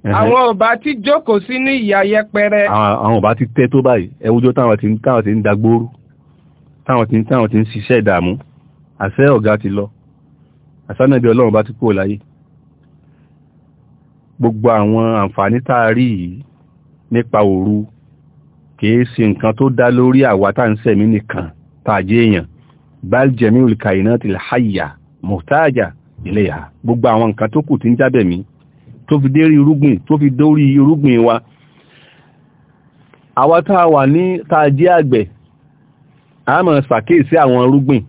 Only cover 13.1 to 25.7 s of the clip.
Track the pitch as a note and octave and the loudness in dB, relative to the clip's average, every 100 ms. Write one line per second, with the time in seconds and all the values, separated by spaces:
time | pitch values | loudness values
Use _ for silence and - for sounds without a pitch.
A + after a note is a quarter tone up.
13.1 | _ _ _ _ _ _ _ _ _ _ | _ _ _ _ _ _ _ _ _ _
14.1 | _ _ - A#2 A2 A#2 A2+ G#2 A2 A2+ | _ _ -4 -4 0 0 2 2 2 0
15.1 | A2 G2 - G2 A#2+ A#2+ B2 A2+ A2+ B2+ | 0 -2 -2 -2 -2 -2 0 0 0 -2
16.1 | G2+ F2 F#2 - _ _ _ _ _ _ | -2 -8 -12 -20 _ _ _ _ _ _
17.1 | A#2 A#2+ G#2+ G#2 F#2+ F#2+ G#2+ G#2+ _ _ | -4 -2 0 0 0 0 -2 -4 _ _
18.1 | _ _ _ _ _ _ _ G#2 A#2 B2 | _ _ _ _ _ _ _ 0 0 0
19.1 | - A2 G2 - A2 C3+ B2 B2 B2 B2+ | -2 -2 0 -4 0 -2 2 0 2 2
20.1 | C3 C3 F#2+ G2 G2+ A#2+ G#2+ A#2 G#2 A2 | 4 2 2 0 0 -2 -2 0 0 0
21.1 | G#2 G2+ - E2+ - _ _ - G#2 F#2 | -2 -4 -12 -12 -16 _ _ -4 -4 0
22.1 | A#2 A2+ G2 D#2 - _ _ _ _ F#2 | 2 2 0 -4 -20 _ _ _ _ -4
23.1 | A#2+ C3+ A#2 A#2 A#2+ B2+ A2 G#2+ F#2+ G2+ | 0 0 0 2 2 2 0 -2 0 0
24.1 | A#2+ G#2+ F#2+ - B2 A#2 F#2+ D2+ - _ | -2 -2 -6 -4 -2 -2 -4 -8 -14 _
25.1 | _ F#2 F#2+ - C#3+ D#3+ | _ -8 -8 -2 0 0